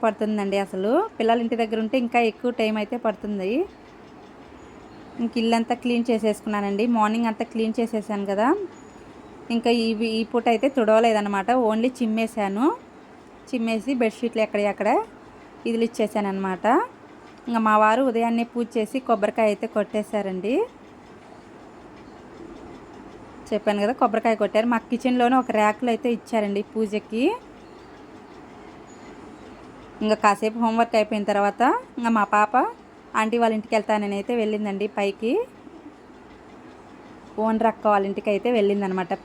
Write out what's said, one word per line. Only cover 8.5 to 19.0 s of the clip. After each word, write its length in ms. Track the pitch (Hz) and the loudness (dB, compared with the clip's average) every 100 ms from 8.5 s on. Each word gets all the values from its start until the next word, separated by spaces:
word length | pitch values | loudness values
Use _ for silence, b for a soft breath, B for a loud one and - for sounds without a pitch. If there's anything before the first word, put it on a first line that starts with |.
| 403 370 - - - - - - - - 233 | 2 -2 -12 -20 -20 -20 -20 -20 -18 -4 0
ఇంకా 140 | 233 233 | 2 2
ఈ, 60 | 226 214 226 220 | 2 0 0 -2
ఈ 20 | 220 | 0
పూట 140 | 240 240 | 0 2
అయితే 140 | 220 277 269 | 2 2 2
తుడవలేదన్నమాట. 720 | 214 220 233 214 202 196 190 254 220 | 4 6 6 2 0 -2 2 2 2
only 200 | 220 247 247 | 2 0 0
చిమ్మేశాను. 680 | 226 220 226 226 196 202 294 494 - - - - - - - | -2 0 -2 -2 -2 2 0 0 -10 -20 -20 -20 -20 -20 -6
చిమ్మేసి 420 | 254 226 220 240 262 | -4 -2 -2 -2 0
బెడ్‌షీట్లు 400 | 220 - 233 226 214 | 0 0 -4 0 0
ఎక్కడెక్కడ 440 | 208 202 202 202 330 453 - - - - - 233 | 2 0 0 2 2 0 -12 -20 -20 -20 -8 -2
ఇదిలిచ్చేసాను 600 | 226 233 - 208 214 202 | 0 0 0 -2 0 -2
అనమాట. 320 | 190 190 180 208 302 494 - - - - - - | -2 -4 0 2 2 2 -8 -20 -20 -20 -14 -4
ఇంకా 120 | 233 220 | 0 4
మా 80 | 214 | 6
వారు 180 | 214 233 269 | 6 4 2
ఉదయాన్నే 340 | 226 233 233 233 | 0 0 0 -2
పూజ 140 | 240 233 233 | -4 -4 -2
చేసి 200 | 214 262 | -2 -4